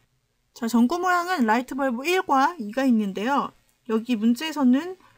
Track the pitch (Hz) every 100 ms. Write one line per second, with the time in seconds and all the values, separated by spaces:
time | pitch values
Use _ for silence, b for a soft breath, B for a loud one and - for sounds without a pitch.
0 | _ _ _ _ _ - 226 233 247 349
1 | 370 359 349 359 226 226 254 262 269 233
2 | 285 370 381 269 285 349 208 233 269 226
3 | 202 185 220 277 196 - _ _ - 220
4 | 226 240 226 240 320 294 254 254 349 370
5 | b